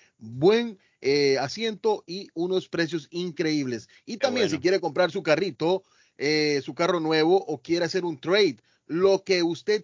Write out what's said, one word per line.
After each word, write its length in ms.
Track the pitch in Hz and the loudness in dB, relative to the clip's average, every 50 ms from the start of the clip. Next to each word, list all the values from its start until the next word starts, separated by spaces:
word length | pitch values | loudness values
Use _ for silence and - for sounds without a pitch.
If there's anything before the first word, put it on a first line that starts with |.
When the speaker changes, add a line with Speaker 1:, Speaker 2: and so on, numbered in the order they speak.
| _ _ _ _ | _ _ _ _
Speaker 1:
buen, 640 | 113 110 117 127 143 185 214 233 240 233 208 185 _ _ _ _ | -16 -14 -4 2 4 6 6 6 2 -2 -6 -12 _ _ _ _
eh, 380 | - 127 139 147 143 139 135 131 | -2 0 2 4 4 4 2 2
asiento 680 | 131 143 - 208 226 226 214 185 - 220 214 - - - | 0 -4 -6 -6 -6 -6 -6 -2 -2 -2 -2 -2 -4 -8
y 220 | 170 196 196 - _ | -12 -12 -12 -10 _
unos 340 | 165 170 180 185 185 170 - | -6 -4 -2 -2 -2 -2 -2
precios 400 | - 165 170 156 165 165 143 - | -4 -4 -2 -2 -4 -6 -8 -8
increíbles. 760 | - 175 180 180 151 - 175 156 156 151 139 127 120 110 - - _ - _ - | -8 -8 -6 -6 -4 -4 -2 0 0 0 -2 -2 -4 -6 -8 -14 _ -20 _ -12
Y 60 | 233 | -4
Speaker 2:
Qué 40 | 202 | -2
Speaker 1:
también 300 | 269 262 240 247 220 170 | -2 0 0 0 0 0
si 80 | 151 | -2
Speaker 2:
bueno. 60 | 147 131 | 0 0
Speaker 1:
quiere 160 | 175 190 190 | 2 2 2
comprar 320 | - 165 135 170 180 170 | 0 -2 0 0 0 0
su 100 | 151 196 | 0 -2
carrito, 640 | 151 165 151 156 185 190 135 - 156 165 185 190 - _ _ _ _ _ _ - | 0 2 2 2 2 -2 -4 -2 0 0 0 0 -2 _ _ _ _ _ _ -6
eh, 460 | - 147 151 151 151 151 147 139 131 | -2 0 0 2 2 0 0 -2 -4
su 80 | - 139 | -6 -4
carro 260 | 143 170 170 180 175 | -2 0 0 0 0
nuevo 380 | 160 156 160 156 156 165 180 196 | 0 0 2 2 4 4 4 2
o 240 | 180 - 156 135 | 2 -2 -6 -8
quiere 240 | - - 165 170 175 | -4 -2 -2 0 0
hacer 200 | 165 - 185 175 | -2 -2 -2 -4
un 140 | 175 160 127 | -4 -6 -6
trade, 380 | - 151 180 208 208 170 123 - _ _ _ _ _ - | -2 0 2 4 4 2 0 -4 _ _ _ _ _ -6
lo 340 | 143 170 185 196 196 190 - | -2 2 2 4 2 2 0
que 200 | - 190 180 170 | 0 0 0 0
usted 400 | 170 170 - - - 214 214 | 0 -2 -4 -2 -2 -2 -2